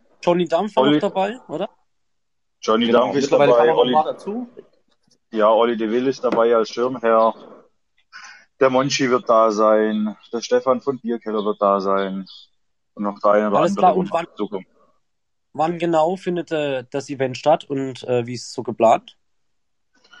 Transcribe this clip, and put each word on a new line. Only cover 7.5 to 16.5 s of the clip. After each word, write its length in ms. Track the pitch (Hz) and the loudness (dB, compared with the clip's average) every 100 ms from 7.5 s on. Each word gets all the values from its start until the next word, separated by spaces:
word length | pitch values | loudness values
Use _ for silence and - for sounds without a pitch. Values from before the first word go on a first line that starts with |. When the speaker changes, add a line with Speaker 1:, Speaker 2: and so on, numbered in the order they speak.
| - _ _ _ _ _ - - - _ - | -20 _ _ _ _ _ -20 -20 -20 _ 0
Speaker 2:
Der 100 | 135 | 2
Monchi 400 | 127 135 - 135 | 2 0 -2 0
wird 180 | 123 - | 0 2
da 220 | 113 113 | 2 4
sein, 680 | 104 107 110 107 107 107 101 _ | 2 2 2 2 -2 -6 -8 _
der 80 | 117 | -10
Stefan 400 | - 123 123 123 | -2 -2 0 -2
von 180 | - 127 | -2 -8
Bierkeller 440 | 113 117 - 107 | -6 -8 -6 -6
wird 160 | 101 104 | -4 -2
da 200 | 101 101 | 0 0
sein. 460 | 98 98 98 95 95 - - _ _ _ _ | 0 -2 -4 -8 -12 -18 -20 _ _ _ _
Und 80 | - | -10
noch 160 | 104 101 | -10 -4
der 120 | 107 | 2
eine 160 | 104 107 | 2 2
oder 100 | 101 | 0
Speaker 1:
Alles 140 | 175 | 0
Speaker 2:
andere 80 | 202 | 2
Speaker 1:
klar, 80 | 185 | 2
Speaker 2:
wird 80 | 170 | 2
Speaker 1:
und 80 | 180 | -2
Speaker 2:
noch 80 | |
Speaker 1:
wann, 120 | 165 175 | -6 -8
Speaker 2:
dazukommen. 400 | - 208 101 - _ _ _ _ _ _ _ _ | -8 -8 -8 -14 _ _ _ _ _ _ _ _
Speaker 1:
wann 260 | 135 160 170 | -4 -4 -2
genau 380 | 170 160 156 185 | -2 0 0 -2
findet, 360 | 190 175 160 | -6 -6 -4